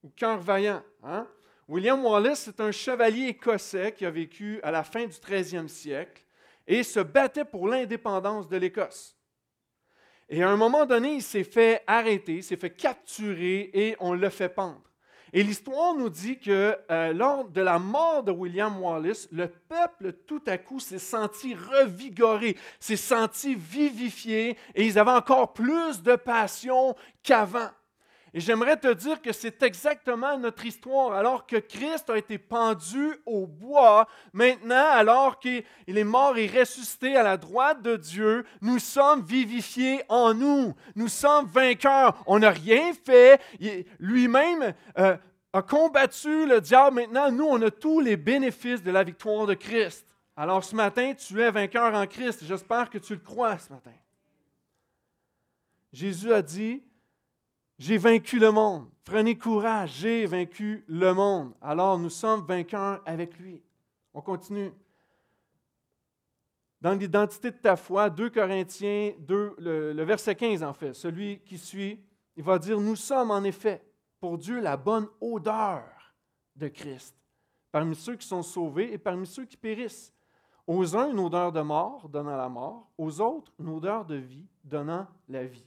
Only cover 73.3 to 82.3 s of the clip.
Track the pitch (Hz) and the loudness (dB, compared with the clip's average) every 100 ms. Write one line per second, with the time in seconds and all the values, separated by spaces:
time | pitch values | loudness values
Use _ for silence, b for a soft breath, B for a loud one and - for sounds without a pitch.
73.3 | 202 196 196 220 190 _ _ _ _ 180 | -2 -2 -4 -6 -6 _ _ _ _ -10
74.3 | 170 147 247 196 139 139 220 214 _ 233 | -10 -8 -6 -4 -4 -2 -4 -4 _ -10
75.3 | 226 196 220 208 165 113 - _ _ _ | -6 -4 -4 -4 -6 -12 -20 _ _ _
76.3 | _ _ _ 147 147 147 127 - _ _ | _ _ _ -14 -12 -16 -16 -20 _ _
77.3 | _ _ _ _ 151 165 160 233 233 - | _ _ _ _ -4 -4 -6 -10 -14 -10
78.3 | 180 170 - 165 143 233 214 - 180 185 | -10 -8 -8 -8 -6 -6 -6 -8 -8 -10
79.3 | - 254 _ 220 214 233 - - _ _ | -14 -18 _ -10 -8 -10 -14 -20 _ _
80.3 | _ _ _ - 170 180 190 277 226 180 | _ _ _ -6 -2 -2 -2 -2 -2 -2
81.3 | 175 175 160 151 151 190 277 160 143 147 | -2 -2 -4 -4 -4 -4 -10 -12 -10 -8